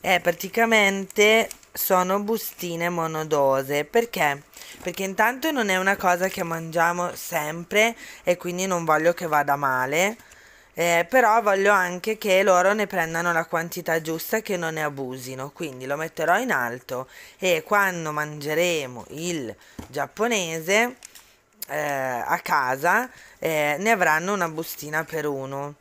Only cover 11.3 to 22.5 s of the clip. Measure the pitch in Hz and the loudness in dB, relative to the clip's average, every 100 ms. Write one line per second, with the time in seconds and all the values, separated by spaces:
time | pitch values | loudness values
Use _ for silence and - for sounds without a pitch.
11.3 | 220 208 196 196 202 180 180 220 214 214 | 4 4 2 4 4 2 -4 -6 -4 2
12.3 | 185 196 180 185 214 202 190 165 165 170 | 4 6 6 6 2 0 0 -2 0 0
13.3 | 165 165 170 165 170 170 165 160 160 - | 0 0 -2 -4 -6 -2 -2 -2 -6 -4
14.3 | 220 220 190 165 160 151 139 135 131 127 | -4 -2 -4 -4 -2 -4 -4 -8 -8 -10
15.3 | 131 135 - 165 127 131 143 160 - 160 | -10 -10 -8 -10 -10 -6 -4 -6 -4 2
16.3 | 185 254 156 120 123 - 123 131 - - | 2 2 0 0 -4 -8 -8 -8 -14 -20
17.3 | - 185 165 - 208 196 175 160 151 151 | -4 0 0 2 2 2 0 -4 -4 -4
18.3 | 151 143 151 175 165 135 123 - 139 170 | -6 -2 2 2 0 -4 -10 -14 -8 -6
19.3 | 165 120 104 - - - 139 139 - 220 | -6 -6 -10 -18 -20 -12 -6 -6 -2 -2
20.3 | 226 175 160 160 202 240 254 - - _ | -2 -2 -6 0 2 2 -2 -20 -20 _
21.3 | _ _ _ - 143 147 139 131 123 - | _ _ _ -8 -6 -2 -2 -2 -4 -2
22.3 | 170 - | -2 0